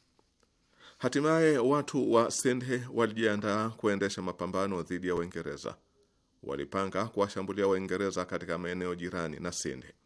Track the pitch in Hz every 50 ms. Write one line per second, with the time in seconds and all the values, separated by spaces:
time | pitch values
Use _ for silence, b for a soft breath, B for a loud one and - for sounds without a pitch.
0 | _ _ _ _ _ _ _ _ _ _ _ _ B B B B B B B B
1 | - 120 - 143 147 151 160 160 165 156 151 135 113 131 143 147 139 - - 143
2 | 120 110 113 113 117 - - - - 135 123 127 127 127 127 127 120 127 135 117
3 | 117 110 107 113 113 107 104 104 104 107 101 107 110 113 110 - - 107 101 98
4 | 101 98 - - 92 92 90 - 87 90 92 92 95 98 98 87 82 - 90 87
5 | 92 90 90 87 85 90 92 85 82 76 71 69 - - 53 - _ _ _ _
6 | _ _ _ _ _ _ _ _ - - 69 71 71 - - 95 98 95 90 92
7 | 104 123 - 104 101 101 - 98 95 98 98 101 98 98 95 92 95 92 90 95
8 | 101 98 - 95 90 - 95 85 87 87 85 85 90 87 90 90 90 90 87 87
9 | 85 87 90 87 85 85 76 - 85 87 87 - - 78 65 64 - - - _
10 | _